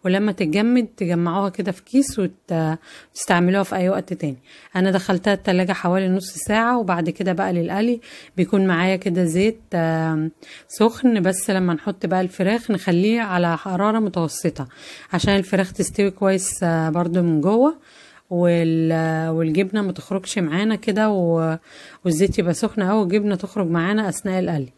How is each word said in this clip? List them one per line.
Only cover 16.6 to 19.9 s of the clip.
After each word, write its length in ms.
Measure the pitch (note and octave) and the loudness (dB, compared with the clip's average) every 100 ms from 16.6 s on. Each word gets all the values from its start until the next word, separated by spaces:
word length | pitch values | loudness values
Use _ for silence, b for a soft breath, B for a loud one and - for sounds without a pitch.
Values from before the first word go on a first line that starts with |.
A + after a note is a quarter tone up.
آه، 280 | F3 E3 D#3+ | 0 0 0
برضو 320 | E3 F3 F3 | 0 0 0
من 180 | E3+ D#3 | 2 2
جوه، 380 | E3 A3+ C#4 D#4+ B B B B _ | 2 4 2 0 B B B B _
وال-، 1000 | F3 F3 E3+ E3 E3 D#3+ D#3+ D#3+ D#3+ E3 | 0 2 4 2 2 2 2 0 0 -2
والجبنة 540 | D#3+ E3 D#3 F#3+ G#3+ | 0 0 0 0 0
ما 100 | G3 | -2